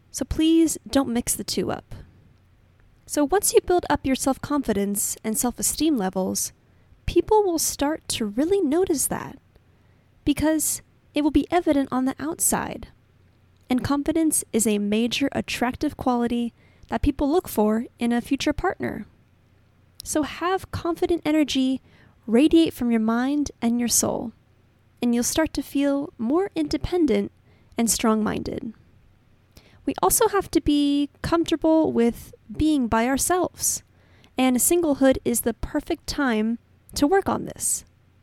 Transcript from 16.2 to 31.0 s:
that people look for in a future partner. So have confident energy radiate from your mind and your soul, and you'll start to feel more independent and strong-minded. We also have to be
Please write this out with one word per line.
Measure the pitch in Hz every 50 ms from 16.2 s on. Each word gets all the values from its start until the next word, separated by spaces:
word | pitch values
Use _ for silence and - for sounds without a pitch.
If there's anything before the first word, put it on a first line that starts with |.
| 240 240 240 240 240 233 - _ _ _ _ _ - _
that | - 233
people | - 294 269 - 302 269
look | 294 370 - -
for | - - 208 214 214 220 247 - - _
in | 240 233
a | 233 240
future | 240 - 277 269 - 302 294
partner. | - - 370 - - - - - - 208 - _ _ _ _ _ _ _ _ _ _ _ _ _ _ _ _ _ _ -
So | - - 311 294
have | 254 - - 330 349 381 370 - -
confident | - - - 339 339 - 359 - 349 320 -
energy | 302 302 311 302 247 - 269 262 262 262 254 - - - - - - _ _ _ -
radiate | 208 233 294 311 - 330 330 - -
from | - 247 240
your | 233 226
mind | 220 220 226 233 247 269 285 294 285 - - -
and | - 233 233 240
your | 240 226
soul, | - - - 220 - - - 233 - _ _ _ _ _ _ _ _ _ _ _ _ _
and | - 247 240
you'll | 240 247
start | - - 311 320 294 -
to | 302 269
feel | - - 277 277 285 277 277 285 359 - -
more | 226 226 285 349 392 415 -
independent | 330 311 294 - 294 - - - 359 330 277 214 202 202 - - _ _ _ _ _ _ _ - -
and | 233 220
strong-minded. | - - - 226 220 220 214 202 - - - - - - - 226 214 - - - - _ _ _ _ _ _ _ _ _ _ _ _ - _ - - - -
We | - - -
also | - 381 - - 466 415
have | - 392 359 -
to | - 320
be | - - 294 294 285 285 285 285